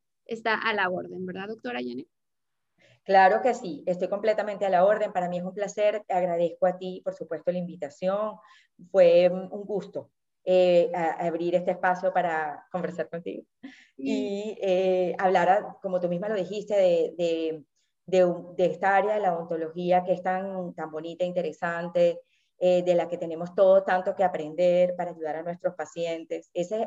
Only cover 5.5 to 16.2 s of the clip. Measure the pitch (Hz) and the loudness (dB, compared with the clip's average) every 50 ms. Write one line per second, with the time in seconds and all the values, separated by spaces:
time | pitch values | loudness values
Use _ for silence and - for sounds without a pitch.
5.5 | 180 208 202 190 185 214 208 208 208 214 - - 196 185 180 180 170 170 175 170 | -6 -6 -8 -6 -2 0 0 0 0 -2 -4 -2 -2 0 0 0 0 0 0 0
6.5 | 165 - - 180 180 185 185 185 185 185 - 185 185 - - - 165 156 - - | 0 0 0 0 0 -2 -6 -10 -10 -8 -8 -10 -10 -10 -10 -10 -10 -4 -4 -4
7.5 | 175 180 175 170 - - - 143 - _ - 185 196 202 214 214 202 - - _ | -4 -2 -6 -8 -8 -10 -12 -12 -10 _ -4 -4 -2 -2 -4 -6 -8 -12 -18 _
8.5 | - _ _ _ _ _ 180 - - 196 180 170 170 175 180 180 175 185 185 180 | -20 _ _ _ _ _ -16 0 4 6 6 8 8 8 6 4 2 0 -6 -8
9.5 | - 208 202 196 214 190 - - - 147 - - _ _ _ _ _ _ _ - | -10 -12 -8 -6 -6 -6 -6 -8 -10 -12 -12 -12 _ _ _ _ _ _ _ 2
10.5 | 185 185 180 180 175 175 170 160 175 180 165 160 - - 175 170 160 165 170 170 | 4 4 6 6 6 4 4 2 0 -2 -2 -2 -2 -2 -2 -4 -2 -2 -2 0
11.5 | 170 180 175 190 180 180 - 185 180 180 190 185 180 180 175 170 160 160 156 151 | 0 0 0 -2 -2 0 0 0 0 0 -2 0 0 0 0 0 -2 -2 -4 -4
12.5 | 143 - - _ - 180 175 185 180 170 156 - - 170 175 196 - - - _ | -8 -10 -14 _ -8 -6 -6 -6 -6 -6 -8 -8 -8 -10 -10 -10 -12 -12 -14 _
13.5 | _ _ - 269 - - _ _ _ - 269 262 220 208 208 202 196 202 208 220 | _ _ -20 -20 -20 -20 _ _ _ -10 -6 -4 -4 -2 -4 -4 -6 -6 -6 -8
14.5 | 196 - - 196 185 180 190 190 185 185 180 180 - - 175 185 190 185 170 170 | -8 -4 -2 0 2 2 2 2 2 2 0 -2 -2 0 2 2 4 4 4 4
15.5 | 185 208 208 - - - - 196 185 180 180 175 175 175 | 4 2 2 -4 -10 -12 -8 -4 -2 -2 -2 -2 -2 -4